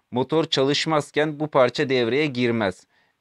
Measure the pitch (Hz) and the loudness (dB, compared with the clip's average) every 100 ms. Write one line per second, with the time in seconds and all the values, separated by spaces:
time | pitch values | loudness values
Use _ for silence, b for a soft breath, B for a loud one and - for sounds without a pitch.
0 | b 120 131 156 156 - 135 139 160 151 | b -4 -2 0 0 0 0 0 0 -2
1 | - 147 156 147 151 143 123 - 147 127 | -2 -2 -2 -4 -2 2 2 2 0 0
2 | 117 135 151 123 120 117 98 - - _ | 0 0 -2 0 0 0 -2 -4 -12 _
3 | _ - | _ -2